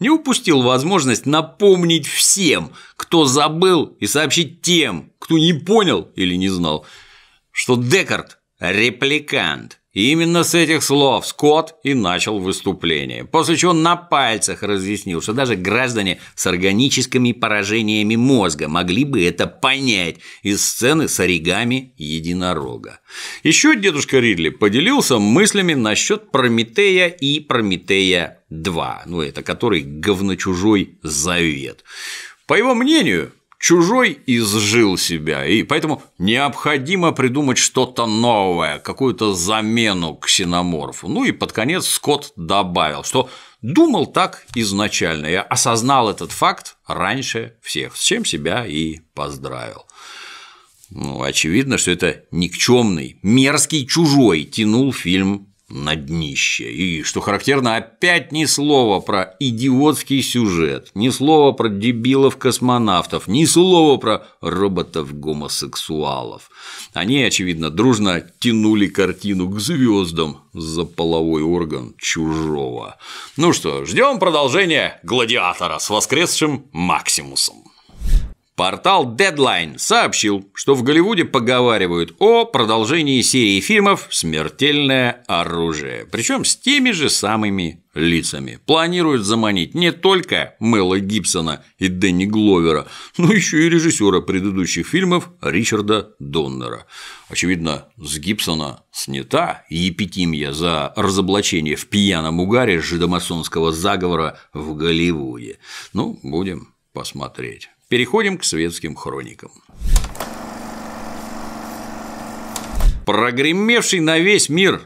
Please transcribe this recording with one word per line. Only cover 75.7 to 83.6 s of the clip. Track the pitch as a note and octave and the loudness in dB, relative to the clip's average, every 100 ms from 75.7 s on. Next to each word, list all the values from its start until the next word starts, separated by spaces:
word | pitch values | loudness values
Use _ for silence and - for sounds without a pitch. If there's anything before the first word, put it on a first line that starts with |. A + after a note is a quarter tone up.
| D2+ | -4
с | - | -2
воскресшим | G#2 - C3 E3+ - D#3 C#3 - | -2 0 0 0 0 -2 -2 -8
Максимусом. | D#2+ F2 D2+ - - C#2 C2+ - A1+ - _ _ - - - - - _ - | -4 0 0 0 -4 -4 -4 -6 -6 -20 _ _ -6 2 2 2 -10 _ -4
Портал | F#2 - F3 G3 B2+ | -4 -2 2 2 2
Deadline | A2+ G3 D3 B2+ F#2 D#2+ B1 | 0 0 2 2 2 -2 -6
сообщил, | - A#3 E3 - G#2+ G2+ - | 0 2 2 0 0 -2 -4
что | - - C3+ | -4 0 2
в | |
Голливуде | A#2+ D#3 F#3+ G#3 | 4 4 4 2
поговаривают | C#3 C3+ A#2 B2+ B2 A2 F2+ F2 E2+ - | 0 0 2 2 4 2 2 0 -2 2
о | G3+ A#3 | 4 4
продолжении | A3+ C3 A2 A2+ A2 E3+ D3 B2+ | 4 0 2 2 2 0 2 2
серии | G2+ C3 G#2+ | 2 4 4
фильмов | G2 | 2